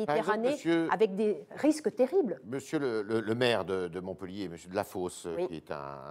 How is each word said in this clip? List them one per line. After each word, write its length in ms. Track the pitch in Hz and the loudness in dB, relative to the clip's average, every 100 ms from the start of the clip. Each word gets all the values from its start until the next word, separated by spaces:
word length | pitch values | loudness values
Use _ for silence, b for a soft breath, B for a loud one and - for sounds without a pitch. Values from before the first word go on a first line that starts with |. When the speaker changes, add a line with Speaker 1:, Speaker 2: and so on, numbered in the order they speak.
| 214 | 0
Speaker 1:
par 80 | |
exemple, 240 | 151 170 214 | 0 2 0
Speaker 2:
Méditerranée 160 | 233 | 0
Speaker 1:
monsieur 340 | 294 160 165 160 | 0 2 2 2
Speaker 2:
avec 240 | 180 214 190 | 2 2 2
des 280 | 214 - - - | 0 0 -6 0
risques 360 | 294 302 214 - | 2 2 0 2
terribles. 440 | 254 381 269 170 | 4 4 2 -2
Speaker 1:
Monsieur 340 | 101 131 - 156 | -6 -8 -2 0
le, 240 | 139 110 | 2 0
le, 160 | 101 113 | 2 2
le 160 | 104 | 2
maire 300 | 117 123 113 | 4 4 4
de, 240 | 92 95 90 | 2 0 -2
de 100 | 87 | -4
Montpellier, 500 | 92 92 92 95 92 | -8 -8 -10 -8 -8
monsieur 220 | 82 90 | -8 -4
Delafosse, 560 | 95 98 101 90 - 90 82 | -2 -2 -2 -4 -6 -6 -4
Speaker 2:
Oui. 120 | 180 | -4
Speaker 1:
qui 80 | 80 | -6
est 160 | - | -8
un, 300 | 78 69 69 67 | -8 -8 -12 -12